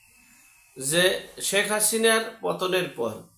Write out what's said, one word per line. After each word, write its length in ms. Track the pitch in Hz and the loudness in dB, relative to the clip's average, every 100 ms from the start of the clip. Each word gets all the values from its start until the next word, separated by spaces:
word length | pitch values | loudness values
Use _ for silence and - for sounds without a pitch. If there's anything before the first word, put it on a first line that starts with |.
| _ _ _ _ _ _ _ - | _ _ _ _ _ _ _ -10
যে 520 | 135 165 185 196 - - | -2 2 2 2 -6 -10
শেখ 300 | - 196 196 | -2 0 0
হাসিনার 680 | 214 208 226 226 220 226 - | 0 0 2 4 2 0 -6
পতনের 480 | 180 170 185 180 - | -4 -2 0 0 -2
পর 260 | - 117 107 - | -4 -6 -6 -14